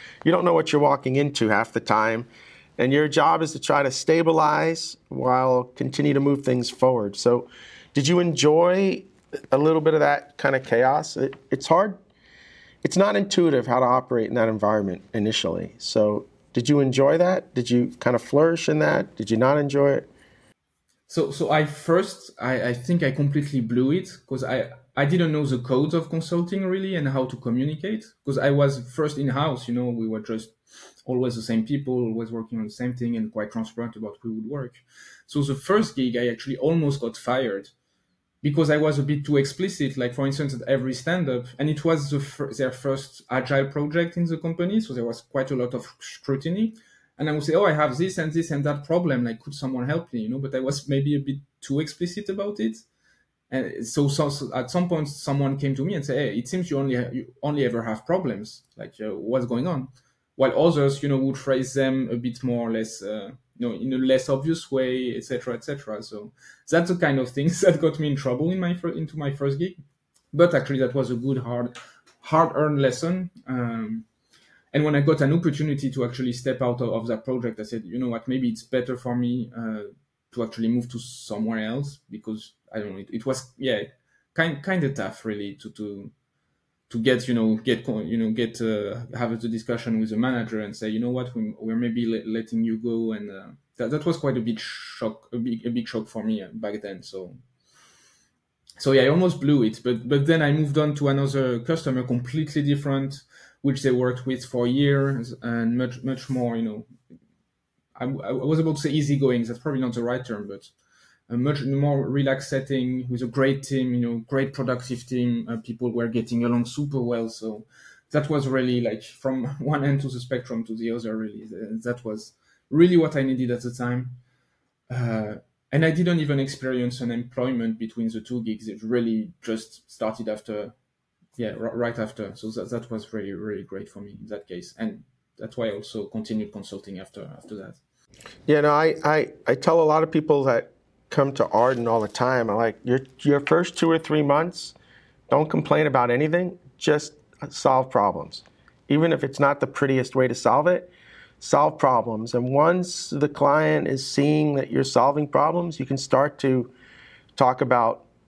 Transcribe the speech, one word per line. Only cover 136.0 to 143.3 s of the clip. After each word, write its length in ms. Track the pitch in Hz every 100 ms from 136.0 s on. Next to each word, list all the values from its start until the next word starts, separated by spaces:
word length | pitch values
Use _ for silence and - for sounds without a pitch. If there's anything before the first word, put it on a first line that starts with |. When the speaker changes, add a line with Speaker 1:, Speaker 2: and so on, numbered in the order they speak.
| 98
Speaker 2:
continued 460 | 113 107 110 104
consulting 480 | 101 98 98 - 95
after, 300 | 95 101 143 139
after 180 | - 104
that. 200 | 101 - _ _ _ - - - -
Speaker 1:
Yeah, 160 | 147
no, 100 | 147
I, 240 | 147 160 -
I, 300 | 147 156 - - -
I 80 | 135
tell 260 | - 165
a 20 |
lot 200 | 156 156
of 80 | 160
people 320 | 160 156 147 135
that 260 | 117 - _ _ _ _
come 240 | - 139
to 140 | 139 -
Arden 400 | 107 123 123 117
all 140 | 113
the 60 | 104
time, 420 | - 127 131 113
I'm 80 | 104
like, 200 | 117 -
"Your, 180 | 123 127 131 -
your 200 | 143